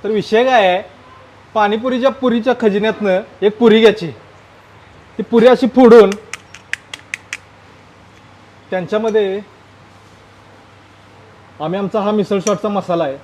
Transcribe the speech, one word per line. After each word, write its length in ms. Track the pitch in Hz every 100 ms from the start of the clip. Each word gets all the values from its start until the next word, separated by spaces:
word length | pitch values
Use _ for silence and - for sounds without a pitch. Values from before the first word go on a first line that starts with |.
तर 40 | 202
विषय 360 | 220 - 220
काय 240 | 254 247 190
आहे, 140 | 185 - - - - - - -
पाणीपुरीच्या 560 | 220 208 220 254 247 262
पुरीच्या 420 | 262 254 233 240 247
खजिन्यातनं 600 | 220 196 214 214 208 185 220 -
एक 160 | 202 208
पुरी 220 | 233 220
घ्यायची. 300 | 220 214 165 117 - - - - - - - - - -
ती 40 |
पुरी 240 | 208 233 233
अशी 200 | 247 254
फोडून 440 | 240 247 233 196 202 - - - - - - _ - - - - - - _ - - - _ - - - - - - -
त्यांच्यामध्ये 680 | 185 175 214 220 220 196 196 202 - _ - - - - - - - - - - - - - - - - - - -
आम्ही 180 | 156 185
आमचा 200 | 196 220
हा 100 | 202
मिसळ 280 | 214 190 202
शॉटचा 300 | 196 196 214
मसाला 360 | 202 175 170
आहे 140 | 151 139